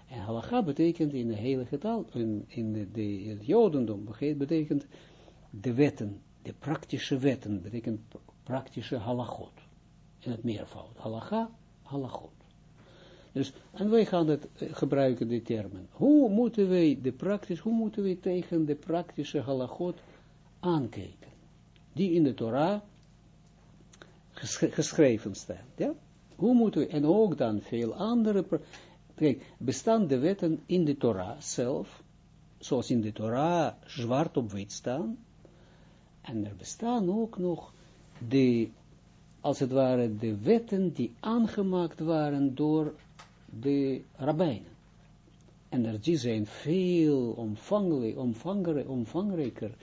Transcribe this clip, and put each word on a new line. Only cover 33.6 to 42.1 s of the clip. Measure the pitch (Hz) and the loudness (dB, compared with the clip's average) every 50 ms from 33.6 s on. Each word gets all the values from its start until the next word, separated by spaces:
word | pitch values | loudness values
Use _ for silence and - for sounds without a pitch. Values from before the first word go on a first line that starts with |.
| 151 110 - - - | 0 0 -4 -8 -16
zwart | - - 147 117 117 127 139 165 160 - | -14 -10 -6 -2 0 2 2 0 0 0
op | 147 117 101 | -2 -2 -2
wit | 98 98 101 - | -4 -8 -8 -10
staan, | - - - 123 123 151 208 226 220 - - - - - - - - - - - - - - - - - - - - - | -10 -8 -6 -4 -4 -4 -4 -6 -8 -10 -14 -20 -20 -20 -20 -20 -20 -20 -20 -20 -20 -20 -20 -20 -20 -20 -20 -20 -20 -18
en | - - 120 107 104 | -12 -6 -6 -4 -4
er | 104 98 | -6 -8
bestaan | 90 - - - - 220 233 247 233 190 175 | -12 -14 -14 -10 -6 -2 0 0 2 2 2
ook | 202 226 226 226 - - | 0 0 -2 -4 -4 -4
nog | 180 180 165 151 - - - - - - - - - - - - 120 113 | -2 -2 -2 -4 -8 -14 -20 -20 -20 -20 -20 -20 -20 -20 -16 -12 -4 0
de, | 135 135 131 123 120 117 110 107 - - - - - - - - - - - - - - | 4 4 6 6 4 4 0 -2 -6 -12 -20 -20 -20 -20 -20 -20 -20 -20 -20 -20 -12 -6
als | - 143 139 - | -2 -2 0 0
het | 139 123 | 0 2
ware, | 131 135 131 127 127 123 120 113 104 | 4 4 4 4 4 2 2 0 -2
de | 104 117 113 110 101 | -2 -2 -4 -4 0
wetten | 107 156 233 226 233 - 196 190 190 170 | 2 4 4 2 2 0 -2 0 0 0
die | - - 117 - - - | 0 -2 -4 -4 -6 -6
aangemaakt | - 214 226 240 226 185 - 208 196 190 185 180 175 156 - - | -4 0 0 2 2 0 0 -2 -2 0 0 0 0 -2 -4 -4
waren | 156 165 | -2 0